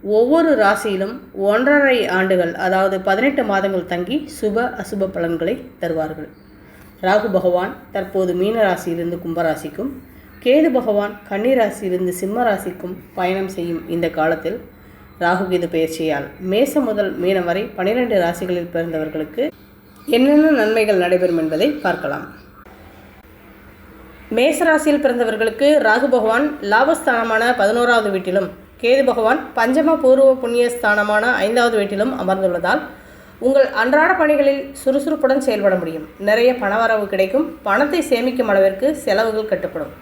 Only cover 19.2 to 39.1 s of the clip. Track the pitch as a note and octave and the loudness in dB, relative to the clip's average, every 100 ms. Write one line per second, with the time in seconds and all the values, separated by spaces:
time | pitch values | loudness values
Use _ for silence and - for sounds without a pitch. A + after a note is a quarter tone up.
19.2 | D3+ - D4 - - - - - - A#3+ | -8 -4 -6 -6 -20 -20 -20 -18 -2 2
20.2 | C4+ D4 D#4 C#4+ G#3+ A3+ G#3+ G3 F3 F3+ | 4 6 4 4 2 2 2 2 2 2
21.2 | F3+ E3+ D#3 D#3+ B3+ C#4+ F#3+ D#3+ D3 C#3 | 2 0 -2 0 0 0 -4 -4 -4 -8
22.2 | - - - - - - - - - - | -10 -18 -20 -20 -20 -20 -20 -20 -20 -20
23.2 | - - - - - - - - - - | -20 -20 -20 -20 -20 -20 -20 -20 -20 -20
24.2 | - A3 C4+ D#4 E4 D#4 D4+ C#4+ C#4 A#3+ | -6 0 2 2 2 2 2 2 2 0
25.2 | A3+ G#3+ A3+ A3+ C#4+ D4+ A3 A3+ C4+ B3 | -2 0 -2 2 4 4 4 2 2 2
26.2 | A3 A#3 D4 C#4+ G3+ G#3+ C#4 D#4+ - A#3 | 2 0 0 -4 0 2 2 2 0 0
27.2 | A3+ A3 A#3 B3 G3+ A#3 A#3+ A#3 G#3+ F#3+ | 0 0 0 2 2 2 2 2 2 -4
28.2 | F#3+ F#3+ F#3+ - - - A#3 C4+ C4 A#3 | -2 -2 -2 -10 -20 -6 2 4 4 2
29.2 | A3 D4 - - A3+ C4 D#4 D#4+ C4 C4 | 2 0 -2 -2 0 2 2 4 4 6
30.2 | C4+ C4 A#3+ A#3+ A#3+ A#3+ G#3+ G#3 G#3 G#3+ | 6 4 0 0 0 0 0 0 2 0
31.2 | A#3 B3 G3 A#3+ A#3+ A3+ G3 G3 A#3 - | 2 0 0 2 2 0 -2 -2 -2 -2
32.2 | F#3 F#3+ F#3+ F3 F3 C#4 - - - - | -2 0 0 -2 0 -2 -4 -18 -20 -20
33.2 | - - B3 C4+ B3+ G#3 A#3 D4 E4 F#4+ | -20 -4 0 2 2 0 2 2 4 2
34.2 | D4+ D4 C#4 C#4 - - C4+ C4+ C4+ D4+ | 2 4 2 0 -6 -6 -2 0 0 0
35.2 | C4 C4+ B3+ G#3 G3 F#3 E3 D#3+ D#3 - | 0 2 0 0 2 0 -4 -10 -14 -6
36.2 | G3+ A3 A#3+ B3 G3+ G#3+ A3+ A3 G3+ F#3+ | 0 2 2 2 -2 0 0 0 -2 -2
37.2 | F#3+ C4 D#4+ - G#3 G3+ C#4+ F4 D4+ A#3 | 0 0 -2 -6 -2 0 0 -2 0 0
38.2 | B3+ B3+ A3+ G3 F#3+ G3 C4+ D4 - | 0 -2 0 4 2 2 -2 -2 -2